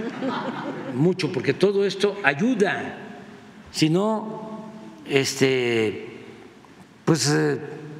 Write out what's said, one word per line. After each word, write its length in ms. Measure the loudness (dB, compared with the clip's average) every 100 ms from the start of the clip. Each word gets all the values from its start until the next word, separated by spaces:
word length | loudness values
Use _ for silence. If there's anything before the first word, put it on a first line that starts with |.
| -8 -6 -4 -4 -4 -6 -8 -8 -6
Mucho, 380 | 2 2 2 -2
porque 240 | 0 -2
todo 320 | 2 2 4 0
esto 320 | 2 0 4
ayuda. 760 | 2 4 0 2 2 0 -6 -10 -14 -16 -18 -20 -20 -20 -12
Si 180 | 2 4
no, 720 | 4 2 -2 -4 -10 -10 -12 -14 -14 -16 -16 0
este, 1120 | 2 2 2 2 4 2 2 2 -2 -10 -14 -16 -18 -20 -20 -20 -20 -20 -4
pues, 240 | 2 2 4
eh, 300 | 4 2 0 -4 -12 -12 -14